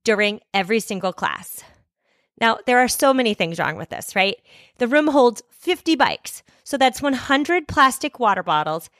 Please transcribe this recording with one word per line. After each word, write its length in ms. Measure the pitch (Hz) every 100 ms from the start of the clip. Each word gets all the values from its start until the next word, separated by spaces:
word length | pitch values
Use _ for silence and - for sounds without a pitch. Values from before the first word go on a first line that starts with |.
| -
during 340 | 208 208 214 _
every 260 | 196 180 226
single 320 | - 196 185
class. 540 | - - - 180 - - _ _ _ _ _ _ -
Now, 200 | 226 - -
there 140 | 247
are 80 | 247
so 260 | - 277
many 200 | 262 233
things 260 | 208 170 170
wrong 160 | 151 156
with 140 | -
this, 260 | - - 202
right? 220 | 190 - _ - _ -
The 100 | 240
room 200 | 294 302
holds 360 | 277 240 220 -
fifty 480 | _ - 359 - 294
bikes, 460 | 254 - - - _ _
so 140 | - 277
that's 240 | 262 -
one 100 | 285
hundred 560 | 254 - 277 302 349 302
plastic 540 | 311 269 - 294 -
water 220 | 226 185
bottles 460 | 175 151 151 160 -